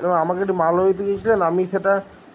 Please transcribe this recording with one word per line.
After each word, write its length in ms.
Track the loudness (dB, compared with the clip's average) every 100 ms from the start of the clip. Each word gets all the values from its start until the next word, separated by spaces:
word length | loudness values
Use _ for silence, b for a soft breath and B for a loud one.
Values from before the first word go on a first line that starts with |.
এবং 140 | -2 0
আমাকে 240 | 0 -2
একটি 120 | -2
মাল্য 320 | 0 2 2
দিতে 200 | 2 0
গিয়েছিলেন, 380 | -2 -2 0 0
আমি 220 | 2 0
সেটা 360 | -2 -2 0 0 -2 B B